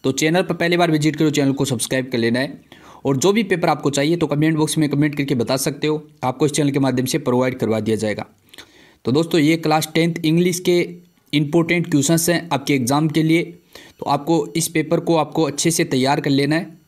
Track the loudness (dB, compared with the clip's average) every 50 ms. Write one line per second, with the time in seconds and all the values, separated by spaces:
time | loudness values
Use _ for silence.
0 | -2 -2 -2 0 0 0 2 0 0 -2 -2 -2 0 0 2 2 2 2 2 2
1 | 2 0 0 2 0 2 2 2 2 2 0 0 -2 -2 -2 -4 -4 -4 -4 -4
2 | -4 -2 -2 0 0 0 0 0 -2 -6 -8 -18 _ _ -20 -20 -20 -20 -20 -6
3 | -2 -2 0 2 2 2 2 2 0 0 0 0 2 0 0 0 -2 -2 0 0
4 | 0 0 0 0 0 -2 0 2 2 2 2 2 0 0 0 0 0 0 2 0
5 | 0 0 0 -4 -2 -2 0 -2 0 -2 -2 -2 -2 -4 -4 -2 -2 -2 -2 -4
6 | -6 -14 -12 _ -4 -4 0 0 0 0 2 0 0 0 2 2 0 2 0 0
7 | -2 -2 -2 -2 0 0 2 2 2 0 -2 -2 -2 -2 0 0 0 0 -2 0
8 | 0 -4 -4 -6 -8 -14 _ _ _ _ -20 -20 -20 _ _ -20 -20 -20 _ _
9 | _ 0 0 0 0 2 2 2 4 4 2 2 2 0 0 0 0 0 0 0
10 | 0 0 0 -2 0 2 2 2 2 2 0 0 0 0 2 2 0 -2 -8 -18
11 | -20 _ _ _ _ _ -2 -2 0 2 2 0 2 2 0 -2 0 0 0 0
12 | 2 2 0 2 2 0 0 -2 -2 -4 -4 -4 0 0 0 0 0 0 0 0
13 | 0 0 0 0 2 2 2 0 0 -4 -12 -20 _ _ _ -20 -20 -20 _ _
14 | -4 -2 -2 -2 0 0 0 0 0 -2 -4 -6 -6 -2 -2 -2 0 0 -2 -2
15 | 0 0 0 0 0 -2 -2 -2 -2 -2 -2 -2 -2 0 0 0 -2 0 0 0
16 | 2 2 0 0 0 0 2 2 2 0 0 -2 -2 -6 -16 -20 _